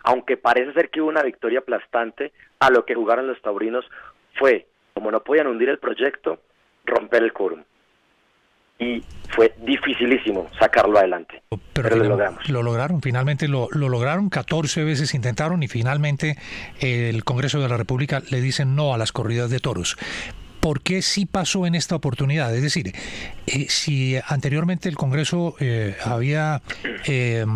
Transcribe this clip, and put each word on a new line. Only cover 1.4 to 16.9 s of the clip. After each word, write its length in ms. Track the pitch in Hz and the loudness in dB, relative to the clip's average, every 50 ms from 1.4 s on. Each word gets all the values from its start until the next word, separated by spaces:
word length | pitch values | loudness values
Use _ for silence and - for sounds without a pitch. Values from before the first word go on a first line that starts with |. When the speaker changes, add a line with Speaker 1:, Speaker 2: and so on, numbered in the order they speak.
| - 113 117 131 | -2 -2 -2 -2
Speaker 1:
aplastante, 720 | - 127 120 98 - - - 117 117 110 - - 143 151 - _ - _ _ _ | -2 -2 -4 -4 -4 -2 -2 -2 -2 -2 -6 -8 -10 -10 -10 _ -20 _ _ _
a 100 | 135 131 | 4 6
lo 160 | 127 117 117 | 6 6 4
que 100 | - 117 | 2 -2
jugaron 320 | 117 110 104 117 127 131 | 0 2 2 2 2 0
los 140 | 131 120 - | -4 -6 -6
taurinos 420 | - 110 104 98 110 113 117 127 123 - - - - - - _ _ _ - - | -4 -4 -2 -2 -2 -2 -2 -4 -6 -8 -14 -20 -20 -20 -20 _ _ _ -2 2
fue, 280 | 135 135 117 92 - _ _ _ _ _ _ | 4 4 4 4 0 _ _ _ _ _ _
como 180 | 101 107 107 | -6 -4 -2
no 100 | 110 110 | -2 -2
podían 260 | - - 143 156 151 | 0 2 2 2 2
hundir 200 | 135 117 113 127 | 2 0 0 0
el 120 | 135 147 - | 0 0 0
proyecto, 600 | - 131 - - 123 139 - - - - 82 - _ _ _ _ _ _ _ _ _ | -4 -4 -2 -2 -2 -2 -2 -4 -6 -6 -6 -6 _ _ _ _ _ _ _ _ _
romper 380 | - 117 - 107 107 123 117 113 | 0 0 0 2 2 2 4 4
el 100 | 110 - | 2 0
quórum. 280 | - 98 90 82 78 78 _ _ _ _ _ _ _ _ _ _ _ _ _ _ _ _ _ _ _ _ _ _ - | -2 -2 -2 -4 -6 -12 _ _ _ _ _ _ _ _ _ _ _ _ _ _ _ _ _ _ _ _ _ _ -6
Y 240 | 120 120 120 113 - - - - - - - | -4 -4 -4 -6 -8 -12 -14 -14 -12 -2 4
fue 180 | 117 113 113 - | 4 6 6 4
dificilísimo 920 | - 113 120 139 - - - - - 120 123 135 123 - 110 101 92 82 80 - | 0 -2 -2 -2 0 -2 -4 -2 0 2 2 2 2 2 0 -2 -2 -4 -6 2
sacarlo 400 | - 113 - - 117 98 104 107 | 2 4 6 6 6 6 8 6
adelante, 460 | 104 95 92 87 85 82 - - - - _ | 6 6 4 2 -2 -6 -12 -20 -20 -10 _
Speaker 2:
Pero 100 | 110 92 - - - | -10 -10 -8 -6 -4
Speaker 1:
pero 160 | 139 120 110 | 0 2 4
lo 60 | 113 | 4
Speaker 2:
final-, 140 | 113 104 104 | 4 4 4
Speaker 1:
logramos. 400 | 104 98 101 95 85 - - 151 | 4 2 2 0 -2 -4 -4 -2
Speaker 2:
lo 140 | 135 120 117 | -2 0 0
lograron, 380 | 120 117 117 131 151 180 147 | 0 0 0 0 0 -2 -2
finalmente 480 | - 131 120 123 131 147 147 - 160 143 | 0 0 0 0 0 0 0 0 0 0
lo, 180 | 139 131 120 - | 0 0 0 0
lo 180 | - 156 143 131 | 0 0 0 0
lograron, 400 | 127 117 120 135 156 190 208 185 | 0 0 0 0 0 0 0 0
catorce 560 | - 143 120 - 151 165 165 139 - 160 151 | -2 -4 -2 -2 0 0 0 0 -2 0 0
veces 280 | 156 156 131 151 131 - | 0 0 0 0 -2 -2
intentaron 480 | 135 110 123 113 - 151 160 180 170 | -2 -2 -2 -2 0 0 0 0 0
y 60 | 139 | -2
finalmente, 680 | - - 120 117 127 139 147 151 147 143 135 - 151 147 - - - - - - - - - | -2 -2 -2 0 0 2 2 2 0 0 0 -2 -2 -2 -4 -8 -14 -14 -14 -14 -14 -8 -4
eh, 300 | - 127 | -2 0